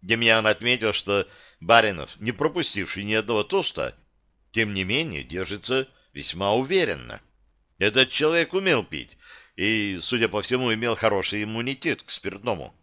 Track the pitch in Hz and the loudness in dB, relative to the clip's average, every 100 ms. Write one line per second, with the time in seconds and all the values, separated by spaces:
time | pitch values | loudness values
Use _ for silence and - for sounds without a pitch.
0 | 90 117 117 113 107 107 120 123 110 101 | -2 2 6 6 6 2 2 2 2 0
1 | - 101 92 - - _ 82 117 110 90 | 0 0 0 -8 -20 _ 6 6 6 0
2 | 71 - 107 107 147 180 165 104 87 - | -8 -10 -8 -2 -2 0 -4 -4 -6 -6
3 | 101 110 107 113 104 196 175 - 67 - | -2 -2 0 0 0 0 -2 -4 -6 -8
4 | _ _ _ _ _ - 110 98 92 120 | _ _ _ _ _ -2 0 0 -2 -2
5 | 165 80 64 85 92 101 - 131 131 _ | -2 -6 -8 -8 -6 -6 -2 -2 -4 _
6 | _ 71 71 82 98 110 131 185 151 78 | _ -10 -8 -2 2 2 2 0 0 -2
7 | 60 55 _ _ _ _ _ _ 101 107 | -8 -16 _ _ _ _ _ _ 0 2
8 | 131 - 151 170 160 185 190 139 92 73 | 2 2 2 2 0 0 0 0 0 -10
9 | 62 - - - - - 95 110 101 92 | -12 -18 -20 -20 -20 -4 0 0 -2 -6
10 | - 123 113 104 98 127 127 110 120 110 | -4 0 0 0 0 0 0 0 0 0
11 | 113 101 95 104 104 110 120 135 160 156 | 2 0 -2 -4 -4 -6 -6 -4 -4 -4
12 | - - - 98 110 98 62 _ | -6 -10 -8 -8 -6 -4 -6 _